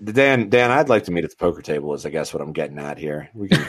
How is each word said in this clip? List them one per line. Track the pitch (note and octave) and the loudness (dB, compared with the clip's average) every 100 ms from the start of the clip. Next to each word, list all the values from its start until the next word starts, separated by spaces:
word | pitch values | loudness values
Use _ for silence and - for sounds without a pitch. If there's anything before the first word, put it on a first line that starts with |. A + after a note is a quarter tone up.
Dan, | G#2 A2+ C#3 C3 G#2 | -2 4 4 4 4
Dan, | B2 B2 | 4 4
I'd | C3 D3 | 4 4
like | A2 | 4
to | F#2 | 2
meet | F2 | -4
at | D#2+ | -4
the | - | -2
poker | F2 D#2 | -2 -2
table | D#2 D2+ D2 | -4 -4 -4
is, | C#2+ | -6
I | D2 | -6
guess, | D#2 D2 | -6 -6
what | D#2+ | -6
I'm | D2 | -8
getting | D#2 D2 C#2+ | -6 -6 -6
at | C#2+ D2 | -10 -8
here. | D2+ D2+ D2+ | -6 -8 -10
We | A2 G2+ | -8 0
can, | G2 | 2